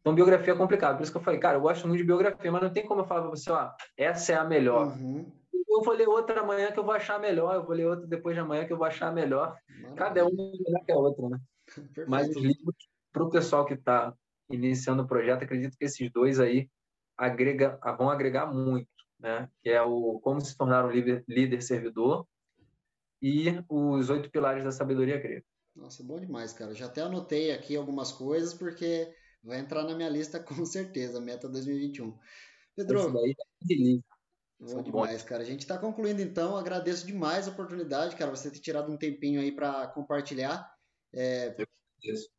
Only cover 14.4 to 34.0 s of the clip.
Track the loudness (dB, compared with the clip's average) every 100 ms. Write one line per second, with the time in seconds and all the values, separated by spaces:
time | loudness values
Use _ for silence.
14.4 | _ -2 0 0 0 0 2 2 2 0
15.4 | 0 -4 -4 -4 -6 -4 -4 2 4 6
16.4 | 4 4 0 _ _ _ _ -2 -2 2
17.4 | 2 4 2 2 -6 0 2 2 0 0
18.4 | -2 -2 0 -2 -4 _ _ _ -6 -6
19.4 | -6 _ 2 4 4 2 0 -2 0 -2
20.4 | -4 -2 4 4 4 2 2 0 0 2
21.4 | 2 2 -2 -2 -2 0 2 0 -4 _
22.4 | _ _ _ _ _ _ _ _ 0 2
23.4 | 2 -2 -4 0 2 2 2 0 -2 0
24.4 | 0 0 -4 -4 -2 0 0 0 -4 -10
25.4 | -14 _ _ -20 -20 -18 -12 -12 -10 -10
26.4 | -10 -12 -14 -12 -12 -8 -6 -6 -2 -2
27.4 | 0 -4 -4 -6 -4 -6 -6 -8 -4 -2
28.4 | -2 -6 -10 -6 -2 -2 -4 -10 _ _
29.4 | -10 -10 -6 -6 -4 -4 -4 -2 -4 -8
30.4 | -10 -8 -6 -6 -6 -6 -6 -6 -8 -10
31.4 | -8 -8 -4 -4 -4 -6 -10 -12 _ -20
32.4 | -20 _ _ -10 0 2 2 2 0 -2
33.4 | -10 _ -2 4 4 4